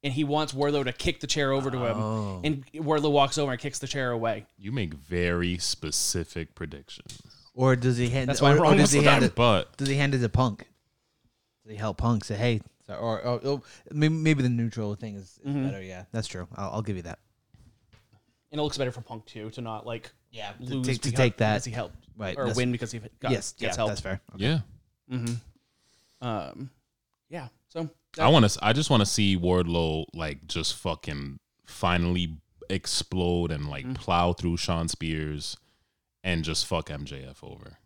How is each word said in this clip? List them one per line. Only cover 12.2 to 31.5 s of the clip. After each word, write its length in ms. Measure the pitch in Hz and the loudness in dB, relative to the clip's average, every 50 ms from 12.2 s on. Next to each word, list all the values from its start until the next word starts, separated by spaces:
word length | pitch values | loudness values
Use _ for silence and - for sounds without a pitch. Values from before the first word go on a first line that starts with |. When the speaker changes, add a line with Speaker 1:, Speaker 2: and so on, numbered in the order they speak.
| - | 0
Speaker 2:
say, 120 | - 107 | -4 -4
"Hey"? 260 | 101 120 123 117 104 - - _ _ _ | 0 0 0 0 0 -4 -10 _ _ _
So, 80 | - 95 | -14 -10
or, 260 | - 113 117 110 95 | -6 -4 -4 -4 -2
or, 200 | - 123 120 113 | -2 -2 -4 -2
or 220 | - 135 143 131 - - - - _ - | -2 -4 -4 -4 -6 -16 -20 -20 _ -8
maybe, 240 | - 147 151 156 160 | 0 2 2 2 2
maybe 300 | 160 156 156 156 139 127 | 2 4 2 4 4 4
the 60 | 123 | 2
neutral 440 | 123 117 117 113 - 117 110 104 104 | 2 2 0 -2 -2 -4 -4 -4 -4
thing 220 | 101 - 110 101 | -6 -8 -12 -12
is, 240 | 101 95 - _ _ - | -12 -14 -16 _ _ -8
is 40 | |
Speaker 1:
Mm-hmm. 180 | 139 143 143 131 | -6 -4 -2 -2
Speaker 2:
better. 160 | 139 - 98 | -4 -4 -6
Yeah, 220 | 95 92 92 90 95 _ | -10 -12 -12 -14 -14 _
that's 160 | - 113 104 | -6 -6 -6
true. 200 | - - 92 90 - - | -6 -8 -10 -12 -12 -10
I'll, 180 | - 98 95 - | -8 -8 -6 -4
I'll 80 | 107 107 | -6 -4
give 140 | 104 101 | -4 -6
you 40 | 90 82 | -6 -8
that. 140 | 85 - _ _ _ _ _ _ _ _ _ - - _ _ _ _ - _ _ _ _ _ _ _ _ _ _ _ | -12 -14 _ _ _ _ _ _ _ _ _ -20 -20 _ _ _ _ -20 _ _ _ _ _ _ _ _ _ _ _
Speaker 1:
And 80 | 147 151 | -4 -4
it 40 | 151 | -2
looks 140 | 147 - | -2 -2
better 140 | 135 135 123 | -2 -4 -4
for 100 | 123 123 | -4 -8
Punk 240 | 113 - 120 110 107 | -12 -12 -14 -14 -14
too 240 | - - 113 107 110 | -14 -14 -12 -12 -10
to 100 | - - | -10 -10
not, 260 | 120 113 110 107 110 | -8 -8 -8 -10 -8
like, 240 | 120 117 117 - - _ _ _ _ | -8 -8 -8 -10 -16 _ _ _ _
Speaker 2:
Yeah, 200 | - 113 104 101 | -16 -14 -12 -12
to 120 | 104 - 127 | -12 -12 -10
Speaker 1:
lose 220 | 127 139 135 123 | -6 -4 -2 0
Speaker 2:
take, 120 | 127 131 117 | 0 -2 -2
to 80 | - 139 | -2 -2
Speaker 1:
because, 80 | 113 | 2
Speaker 2:
take 200 | 135 131 120 - | 4 2 2 4
that. 160 | - 113 107 107 | 2 2 2 2
Speaker 1:
because 120 | 101 - | 0 -2
he 60 | 123 | -6
helped, 240 | 107 123 104 - - - _ - - | -8 -8 -8 -8 -12 -20 _ -20 -14
Speaker 2:
Right, 220 | - 107 92 92 | -10 -8 -8 -4
Speaker 1:
or 80 | - 131 | -2 -2
Speaker 2:
that's 120 | 120 110 | -2 0
Speaker 1:
win 140 | 120 123 123 | 0 0 0
because 200 | 123 117 - 110 | 0 -2 -4 -8
he 80 | - 113 107 110 _ _ | -8 -12 -12 -14 _ _
got, 120 | - 120 | -2 -2
Speaker 2:
yes, 220 | 127 101 - - - | -2 -2 -2 -8 -8
Speaker 1:
gets 200 | - - - - | -6 -4 -4 -2
Speaker 2:
yeah, 20 | |
Speaker 1:
help. 140 | - 110 104 | 0 0 0
Speaker 2:
that's 120 | 101 - | -2 -4
fair. 200 | - 95 95 95 _ - - | -6 -6 -6 -6 _ -14 -8
Okay. 80 | 95 98 | -2 0
Speaker 3:
Yeah. 160 | 127 160 147 101 - - - _ _ _ _ _ _ | 0 0 0 -2 -6 -14 -20 _ _ _ _ _ _
Speaker 1:
Mm-hmm. 220 | 127 123 117 117 120 117 - - _ _ _ _ _ _ _ _ _ _ _ _ _ _ 127 | -6 -4 -4 -4 -6 -8 -10 -16 _ _ _ _ _ _ _ _ _ _ _ _ _ _ -6
Um, 420 | 120 110 101 78 64 - - 139 131 _ _ _ _ _ _ _ _ _ _ _ | -4 -4 -4 -6 -8 -10 -14 -14 -14 _ _ _ _ _ _ _ _ _ _ _
yeah. 200 | _ 151 175 139 120 _ _ _ _ | _ -14 -12 -12 -14 _ _ _ _
So 200 | _ 160 165 151 - _ _ _ - - | _ -8 -8 -8 -10 _ _ _ -4 4
Speaker 3:
I 100 | 156 - | 6 8
wanna 160 | 156 151 110 | 10 10 8
s-, 120 | 101 - - | 6 4 2
I 100 | - 107 | 2 2
just 180 | 120 143 151 - | 2 2 2 4
wanna 160 | 143 117 101 | 4 4 4
see 300 | 95 - - 104 98 95 | 4 2 2 4 4 4
Wardlow, 680 | 90 85 90 90 90 87 82 85 85 82 80 78 80 78 - - | 4 4 4 4 4 4 2 0 0 2 0 0 -2 -4 -6 -8
like, 340 | 85 80 76 73 71 78 | -8 -8 -6 -8 -10 -10
just 280 | 78 - 85 78 - - | -8 -6 -4 -4 -4 -6
fucking 640 | - - 90 80 - - - 73 71 69 69 67 - _ _ | -4 -4 -4 -4 -4 -6 -8 -8 -8 -8 -10 -12 -14 _ _